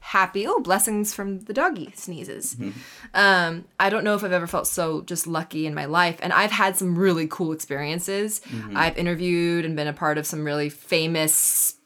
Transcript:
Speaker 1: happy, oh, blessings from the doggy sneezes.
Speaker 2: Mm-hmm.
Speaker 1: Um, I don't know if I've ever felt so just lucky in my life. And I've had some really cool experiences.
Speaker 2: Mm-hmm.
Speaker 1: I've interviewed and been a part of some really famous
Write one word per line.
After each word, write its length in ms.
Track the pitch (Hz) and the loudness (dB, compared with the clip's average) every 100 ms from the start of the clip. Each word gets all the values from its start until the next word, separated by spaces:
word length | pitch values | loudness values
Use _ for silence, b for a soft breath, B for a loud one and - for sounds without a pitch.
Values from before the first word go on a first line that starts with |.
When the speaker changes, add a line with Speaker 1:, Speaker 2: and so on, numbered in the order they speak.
Speaker 1:
happy, 460 | - 196 185 196 214 | 0 2 2 0 0
oh, 120 | 440 | 0
blessings 520 | 165 190 220 208 208 | 2 2 2 0 -2
from 280 | - 196 196 | -4 -6 -8
the 120 | 202 | -6
doggy 400 | 214 349 240 147 | 0 0 -2 -10
sneezes. 600 | - - 165 - - - | -14 -12 -12 -10 -8 -8
Speaker 2:
Mm-hmm. 160 | 120 101 110 B B B | -6 -8 -10 B B B
Speaker 1:
Um, 540 | - 202 190 165 165 - _ | 4 6 6 4 -2 -12 _
I 120 | 196 | 2
don't 140 | 214 | 2
know 100 | 214 | 2
if 100 | 208 | 0
I've 80 | 202 | 2
ever 140 | 180 170 | 0 0
felt 200 | 180 - | -2 -2
so 360 | - 165 156 | -2 -2 -2
just 240 | - 170 - | -4 -6 -2
lucky 400 | 160 160 156 156 | -4 -4 -4 -4
in 80 | |
my 100 | 151 | -4
life. 340 | 143 165 175 165 | 0 2 2 0
And 100 | - | 2
I've 180 | 156 208 | 4 4
had 260 | 214 196 190 | 4 2 2
some 180 | 185 175 | 0 4
really 280 | 190 165 156 | 4 4 0
cool 260 | - 170 | -2 -4
experiences. 880 | 156 - 139 147 170 180 196 214 214 - | -4 -6 -4 -4 -4 -4 -4 -4 -6 -8
Speaker 2:
Mm-hmm. 260 | 117 107 | -10 -6
Speaker 1:
I've 220 | 101 165 165 | 0 0 2
interviewed 720 | 175 170 175 175 170 170 160 | -2 0 0 2 2 0 -2
and 100 | 156 | -2
been 100 | 151 | -4
a 60 | |
part 240 | 147 160 151 | -2 0 0
of 100 | 151 | -2
some 180 | 160 151 | -4 -2
really 240 | 147 147 | -2 -2
famous 1040 | 147 - 165 160 165 156 - - - - - | -6 -2 0 2 0 2 2 2 2 0 -2